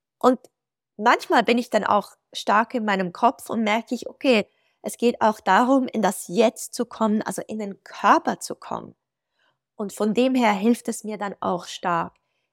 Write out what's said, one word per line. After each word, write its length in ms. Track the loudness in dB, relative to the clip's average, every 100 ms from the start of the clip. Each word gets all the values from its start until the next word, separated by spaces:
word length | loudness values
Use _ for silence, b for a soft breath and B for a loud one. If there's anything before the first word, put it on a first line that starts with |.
| _ _
Und 220 | 2 2 _ _ _ _ _ -2
manchmal 460 | 2 2 2 0
bin 140 | 2 0
ich 120 | 0
dann 140 | -2
auch 320 | 2 0 -2 _ _
stark 420 | -10 0 0 2
in 120 | -2 -2
meinem 260 | -2 -2
Kopf 380 | 0 0 0 -8
und 140 | -4
merke 320 | -2 -2 -2 -8
ich, 120 | -10
okay, 400 | -4 2 2 0 _ _ _
es 160 | -12 -2
geht 220 | 0 2
auch 200 | 0 0
darum, 460 | 2 4 4 2 0
in 140 | 0
das 260 | -2 -2 -6
Jetzt 460 | 2 2 0 -12
zu 120 | -8 -8
kommen, 360 | -2 0 0
also 200 | -2 -8 -10
in 120 | -10
den 240 | -10 -12
Körper 560 | -18 -2 4 4 2 -6
zu 160 | -8 -12
kommen. 400 | -10 -12 -12 -20 _ _ _ _ _ _ _ -12
Und 140 | -10
von 200 | -4 -2
dem 220 | 0 0 2
her 160 | 2
hilft 380 | 2 0 0 -2
es 160 | -10 -10
mir 120 | -8
dann 200 | -8 -6
auch 260 | -4 -4 -6
stark, 480 | -8 -2 -2 -4 _ _ _ _